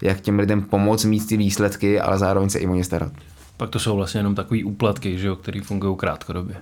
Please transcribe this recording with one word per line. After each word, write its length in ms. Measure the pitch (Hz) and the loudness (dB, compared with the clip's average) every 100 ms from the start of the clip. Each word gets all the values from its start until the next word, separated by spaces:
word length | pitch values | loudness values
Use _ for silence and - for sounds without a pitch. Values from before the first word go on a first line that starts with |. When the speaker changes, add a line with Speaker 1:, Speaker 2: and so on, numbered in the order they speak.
Speaker 1:
jak 180 | - 95 | -2 0
těm 180 | 101 101 | 0 2
lidem 240 | 101 104 | 2 2
pomoct 420 | 101 101 101 110 | 2 2 4 4
mít 240 | 110 107 107 | 2 2 2
ty 80 | 107 | 2
výsledky, 640 | 101 98 101 101 101 104 | 2 2 0 2 2 2
ale 180 | - 95 | 2 2
zároveň 320 | 95 98 98 | 2 2 2
se 80 | 95 | 0
i 80 | 92 | 0
o 80 | |
ně 100 | 90 | 0
starat. 280 | 87 85 82 - - - - - | 0 -2 -4 -8 -16 -20 -20 -8
Speaker 2:
Pak 140 | 113 | -6
to 80 | 117 | -2
jsou 180 | - 101 | 0 0
vlastně 220 | 95 110 | 0 0
jenom 160 | 101 | 0
takový 300 | 98 95 113 | 0 0 -2
úplatky, 540 | 98 101 113 101 101 92 | -2 0 0 0 -2 -2
že 80 | 98 | -2
jo, 100 | 92 | -4
který 240 | - 98 | -6 -8
fungují 360 | 98 101 98 95 | -6 -2 -2 0
krátkodobě. 600 | 92 78 - 85 92 95 | -2 -4 -6 -8 -8 -10